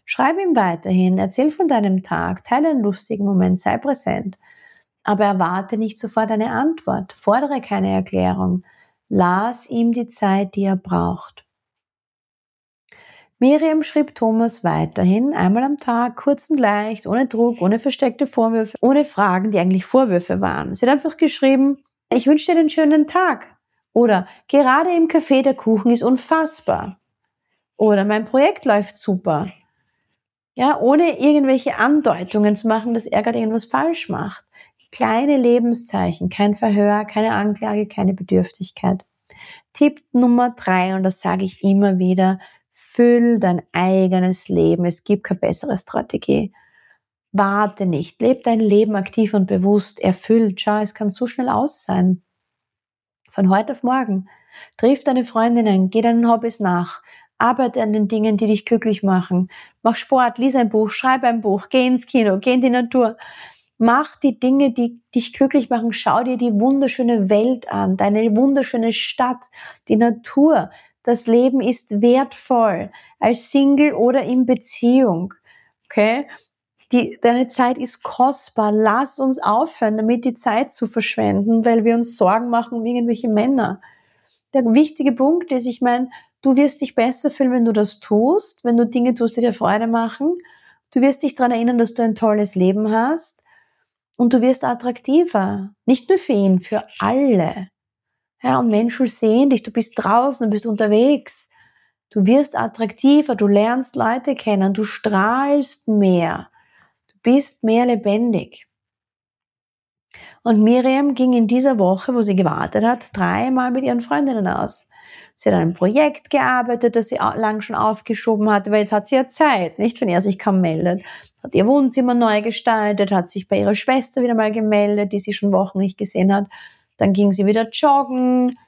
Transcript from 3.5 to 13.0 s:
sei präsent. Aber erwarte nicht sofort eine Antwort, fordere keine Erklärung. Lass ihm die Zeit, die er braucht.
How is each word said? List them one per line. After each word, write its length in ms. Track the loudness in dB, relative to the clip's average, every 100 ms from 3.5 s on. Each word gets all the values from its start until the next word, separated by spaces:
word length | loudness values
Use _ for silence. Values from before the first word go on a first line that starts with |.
| 0
sei 180 | -2 -4
präsent. 640 | -2 -4 -4 -6 -6 -14 _ _ _ _ _ _
Aber 200 | -4 0
erwarte 520 | 0 0 -2 -4 -6 -6
nicht 220 | -6 -8
sofort 320 | -8 -4 -2
eine 200 | -2 -2
Antwort, 640 | -2 -2 -4 -4 -6 -6
fordere 480 | -8 0 0 0 -6
keine 320 | -6 -4 -2
Erklärung. 680 | -2 -2 -2 -2 -2 -2 -4 -6 _ _ _ -6
Lass 580 | -2 0 0 -4 -8 -8
ihm 240 | -2 -2
die 140 | -2 -6
Zeit, 480 | -4 -2 -2 -2
die 100 | -4
er 120 | -2 -4
braucht. 680 | -4 -4 -2 -6 -12 -20 _ _ _ _ _ _ _ _ _ _ _ _ _ _ _ _